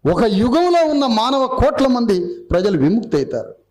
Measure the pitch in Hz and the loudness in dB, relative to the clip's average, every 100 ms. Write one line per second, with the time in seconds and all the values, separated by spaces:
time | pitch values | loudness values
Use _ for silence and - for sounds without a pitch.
0 | 143 170 226 196 240 294 359 349 320 294 | -2 0 0 2 2 2 2 2 2 0
1 | 269 214 233 269 262 262 269 294 269 247 | 0 0 0 0 -2 0 0 2 0 2
2 | 226 185 175 - - 175 202 170 143 220 | 0 0 -2 -10 -4 -2 0 2 2 0
3 | 202 147 131 120 - - _ | -2 -4 -2 -6 -10 -18 _